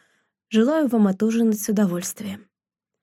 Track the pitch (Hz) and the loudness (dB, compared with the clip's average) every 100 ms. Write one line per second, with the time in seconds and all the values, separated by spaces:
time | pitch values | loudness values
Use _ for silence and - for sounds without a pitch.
0 | _ _ _ _ _ 220 240 320 269 226 | _ _ _ _ _ 0 2 2 2 2
1 | 202 190 220 226 226 214 - 208 196 175 | 2 2 -2 0 0 -2 -2 0 0 -2
2 | 180 - 208 196 - _ _ _ _ _ | -8 -10 -12 -14 -16 _ _ _ _ _